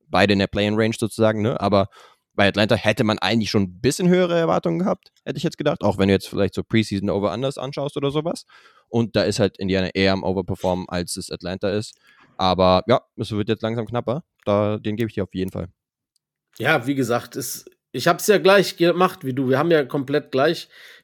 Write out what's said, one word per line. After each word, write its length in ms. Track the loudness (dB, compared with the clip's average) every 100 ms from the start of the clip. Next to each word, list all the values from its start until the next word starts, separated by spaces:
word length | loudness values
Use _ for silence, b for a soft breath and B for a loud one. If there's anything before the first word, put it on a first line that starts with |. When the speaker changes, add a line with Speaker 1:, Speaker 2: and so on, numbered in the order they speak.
| _
Speaker 1:
Beide 240 | 2 4
in 60 | 4
der 80 | 2
Play-in-Range 480 | 0 0 2 0 -2
sozusagen, 420 | -4 0 0 2
ne? 180 | -2 -2
Aber 260 | 0 2 0 b b b _
bei 140 | 0 2
Atlanta 280 | 4 2 2
hätte 280 | 2 0
man 140 | 0 0
eigentlich 320 | 0 0 2
schon 140 | 0
ein 180 | 0 -2
bisschen 260 | -2 0 2
höhere 280 | 4 2 0
Erwartungen 400 | 0 0 -2 -2
gehabt, 340 | -2 -4 _ _ -12
hätte 120 | -6
ich 60 |
jetzt 140 | -6 -4
gedacht. 240 | -4 0
Auch 160 | 0 2
wenn 100 | 4
du 60 |
jetzt 140 | 4 0
vielleicht 260 | -4 -4
so 80 | -4
Preseason 460 | -2 0 0 -2 -2
Over-Unders 480 | -2 -2 -4 -6 -8
anschaust 400 | -10 -8 -8 -6
oder 140 | -4
sowas. 340 | -4 -6 -8 -12 b b b b
Und 260 | -2 -2 0
da 80 |
ist 160 | 0 0
halt 180 | 0 -2
Indiana 320 | -2 0 0
eher 200 | 0 0
am 100 | 0
Overperformen, 640 | -2 -4 -4 -4 -2 -2 -4
als 300 | -6 -6 -8
es 140 | -10
Atlanta 380 | -10 -8 -6 -2
ist. 260 | -2 -4 -12 b b b -2
Aber 460 | 0 4 4 4 4
ja, 140 | 0 0 -10
es 140 | -6
wird 180 | -4 -2
jetzt 140 | -4
langsam 240 | -4 -6 -6
knapper. 360 | -6 -4 -6 -8 _ -2
Da, 320 | 0 0 -2
den 180 | -4 -4
gebe 120 | -4
ich 60 | -4
dir 80 |
auf 100 | -6
jeden 180 | -4 -6
Fall. 180 | -6 -10 _ _ _ _ _ _ _ _ -6
Speaker 2:
Ja, 260 | -2 -2 -2
wie 80 | -2
gesagt, 400 | -2 -2 -6 -10
es, 300 | -10 -12 -16 _ _
ich 160 | -2 0
hab's 200 | 2 2
ja 100 | 4
gleich 400 | 6 6 4 2
gemacht 460 | 2 4 0 0 -6
wie 80 |
du. 160 | -2 0
Wir 80 | 2
haben 120 | 2
ja 120 | 2 0
komplett 460 | -4 -2 -4 -2
gleich. 380 | 0 0 0 -8 B B B